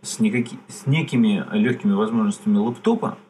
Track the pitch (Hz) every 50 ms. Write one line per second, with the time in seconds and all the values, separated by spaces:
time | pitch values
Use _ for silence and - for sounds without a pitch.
0 | - - - - 113 107 101 123 120 - - - - _ - - - 135 139 160
1 | 156 - - 127 117 107 101 95 - - - 107 107 127 127 127 - 107 98 98
2 | 107 110 113 117 107 104 101 - - 107 104 101 104 117 123 - - 220 233 220
3 | - - - - -